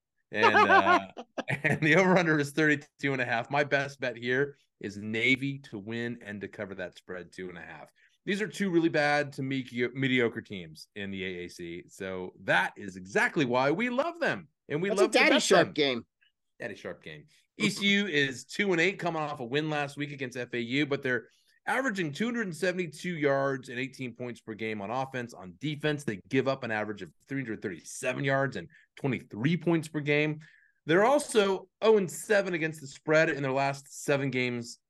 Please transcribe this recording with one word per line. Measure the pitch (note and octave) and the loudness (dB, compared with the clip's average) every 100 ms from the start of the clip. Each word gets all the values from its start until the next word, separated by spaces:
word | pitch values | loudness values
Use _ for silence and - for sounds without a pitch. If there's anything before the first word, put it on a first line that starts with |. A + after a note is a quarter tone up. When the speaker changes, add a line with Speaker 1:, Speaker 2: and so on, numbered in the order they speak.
| _ _ _ | _ _ _
Speaker 1:
And, | - - F#4+ | 2 4 6
uh, | G#4 F#4+ - F4+ - - A#3+ | 6 6 6 4 2 -10 -14
<laughs> | - - C#3+ | -10 -6 -2
and | D3+ C#3+ | 0 2
the | D3+ E3 | 4 6
over-under | F#3 F#3 E3+ D#3 | 6 6 4 2
is | C#3+ | 0
thirty-two | D#3 D#3 C#3+ - _ C#3+ | 2 2 2 -2 _ -4
and | C3+ | -2
a | A#2+ | 0
half. | A#2 A#2+ | -2 0
My | C#3+ | 0
best | D3 C#3+ C3+ - | 2 0 0 -4
bet | C3 A#2 | -6 -4
here | A#2+ B2+ C#3+ - _ _ | -2 0 0 -4 _ _
is | G#2+ G2+ | -10 -8
Navy | G#2+ A2+ A#2+ C3 C#3 C#3 C#3 | -6 0 2 2 0 -6 -10
to | G#2+ | -12
win | G2+ A#2 A#2+ A#2+ | -8 -6 -6 -8
and | G2+ G#2 | -10 -10
to | G2 | -10
cover | - G2+ F#2+ | -10 -10 -8
that | F2+ - | -12 -12
spread, | - F#2 F2 | -14 -14 -14
two | - F#2 | -12 -12
and | F2 | -12
a | |
half. | D#2+ D#2 C2 _ _ _ - | -16 -16 -18 _ _ _ -4
These | G3 | -4
are | G3+ | -4
two | - G3 | -4 0
really | E3+ E3 | 2 2
bad | D3+ D3 D3 D3 | 2 2 2 0
to | C#3 | -6
medio-, | C3+ C3+ B2 A#2 B2 C3+ | -4 -4 -4 -2 -2 0
mediocre | C3+ B2+ A#2 A2+ | 0 2 2 0
teams | - G2 E2 D#2 - G#2 | -8 -10 -12 -16 -16 -10
in | G2 | -8
the | G2 F#2 | -6 -6
A | F2 F2 | -8 -10
A | |
C. | - E2+ F2 - | -12 -12 -12 -14
So | - F#2+ F#2 F#2 - | -10 -8 -6 -8 -8
that | F#2+ D#3+ F#3 - | 0 0 0 -6
is | G2+ F#2 | -12 -12
exactly | F#3 G#3 A#3 F3+ C3 | -4 0 0 2 2
why | B2 C3+ | 2 2
we | E3+ B3 | 2 0
love | B3 E4 E4+ | 0 -2 -2
them. | B3 A2+ E2 _ - | -2 -2 -8 _ -8
And | D3 | -4
we | F#3+ | 0
Speaker 2:
That's | G3 | 2
a | C#4 | 4
Speaker 1:
love | |
to | B3+ | 6
Speaker 2:
Daddy | D4 | 6
Speaker 1:
bet | C#4 | 4
Speaker 2:
Sharp | - F#3 B2+ | 6 6 6
Speaker 1:
them. | |
Speaker 2:
game. | - C#3 A#2+ - _ _ _ _ - | 2 0 0 -6 _ _ _ _ -14
Speaker 1:
Daddy | A#2+ G2 | -12 -10
Sharp | G2 E2+ | -12 -12
game. | E2 D#2 D#2 _ _ - | -14 -16 -16 _ _ -2
E | G#3 | 0
C | G3+ G3+ | 2 2
U | G3+ G3+ | 4 4
is | D3+ C#3 B2+ - | 2 0 -2 -6
two | - G3+ | -2 2
and | E3+ | 4
eight, | F3 G3 | 2 2
coming | E3+ E3 | -2 -2
off | D3+ - | -4 -6
a | A#2 | -4
win | C#3+ D#3 | -2 0
last | D3 C#3+ C#3+ | -2 -4 -6
week | C#3+ | -8
against | C#3+ B2+ B2+ | -6 -8 -6
F | B2 | -6
A | A#2+ | -4
U, | A#2 C#3 D3 | -2 0 0
but | C3+ | 0
they're | C3 B2+ - _ _ _ - | 0 -2 -4 _ _ _ -4
averaging | A3 C4 G3 D#3+ | -2 -2 -2 -4
two | C#3 A3+ | -2 -2
hundred | A#3+ G#3 D#3 | -2 -4 -2
seventy-two | F#3 F3+ E3+ C#3+ F3+ E3 | -2 -2 -6 -6 -8 -2
yards | C#3+ C3+ C#3 C3+ B2 | 2 2 0 -2 -6
and | A#2+ | -8
eighteen | C3 C3 B2+ | -8 -8 -10
points | A#2 B2 A#2 | -8 -10 -10
per | - | -12
game | G#2 A2 G#2+ | -8 -6 -6
on | G2+ | -6
offense. | B2+ C3+ B2+ A#2+ | -6 -6 -6 -10
On | - F#2 E2+ | -12 -18 -8
defense, | D3 C#3+ D3+ D3 | -6 -2 -2 -2
they | C3 G2+ - | -4 -6 -2
give | C3 C3 | 0 0
up | C3+ | -2
an | A#2 | -2
average | G#2+ G#2+ G2+ | -2 -4 -6
of | F2 - _ | -12 -16 _
three | C#3 | -8
hundred | B2+ G#2 | -6 -6
thirty-seven | G#2+ E2+ - - B2+ C3 | -6 -8 -12 -8 -4 -2
yards | C#3 C3+ C3+ G2 | 0 2 0 -4
and | E2 - _ - | -10 -16 _ -6
twenty-three | C#3 A2+ - G2+ C3+ E3+ | -2 -2 -4 -2 2 2
points | F3 E3+ D3+ | 2 0 0
per | D#3 | -4
game. | C#3+ D3 D3+ D#3 - _ _ _ - | 0 2 2 -2 -10 _ _ _ 2
They're | E3+ A3 | 4 6
also | C#4+ C#4+ A3+ G3 F#3+ - _ | 4 2 2 4 2 -4 _
oh | A3 G#3+ | 6 6
and | F3+ | 4
seven | - - G#3 F#3+ | -4 0 2 2
against | F3 D#3+ D#3 | 0 -2 -4
the | C#3 | -12
spread | - - D#3 D#3+ | -8 4 6 6
in | C#3 | 2
their | C#3 | -2
last | C3 C#3 C#3 - - | 0 0 -2 -10 -8
seven | - C#3 C3+ | 0 0 2
games | B2+ B2 A#2+ A#2 - _ | 0 -2 -4 -8 -14 _